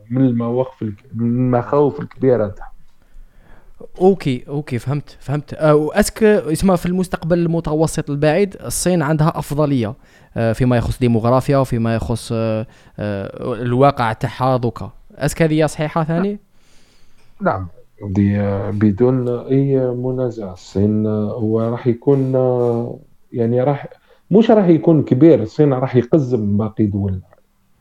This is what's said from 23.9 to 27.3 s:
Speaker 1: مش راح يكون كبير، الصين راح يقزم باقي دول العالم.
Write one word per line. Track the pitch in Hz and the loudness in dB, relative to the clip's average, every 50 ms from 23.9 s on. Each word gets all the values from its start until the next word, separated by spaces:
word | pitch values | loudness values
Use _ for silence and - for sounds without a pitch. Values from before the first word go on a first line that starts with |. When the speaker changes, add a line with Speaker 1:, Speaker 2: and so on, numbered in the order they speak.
| - - _ _ _ _ _ - | -18 -20 _ _ _ _ _ 2
Speaker 1:
مش | 170 214 226 240 | 4 4 6 6
راح | 226 214 196 | 4 4 6
يكون | 175 165 143 - 175 165 147 | 4 4 4 4 4 4 4
كبير، | 120 - 135 127 156 165 147 - | 2 2 4 6 6 6 6 6
الصين | 113 107 - - 151 147 | 2 -2 0 2 2 2
راح | 131 127 131 120 117 | 2 0 -2 0 0
يقزم | 123 113 - - 160 135 120 127 110 107 101 104 | 0 2 2 2 0 2 0 -2 -2 0 0 0
باقي | 104 110 104 - - 110 | 0 -2 -2 -2 -2 -2
دول | 104 98 101 98 98 | 0 0 -2 -2 -4
العالم. | 95 92 - _ | -4 -6 -10 _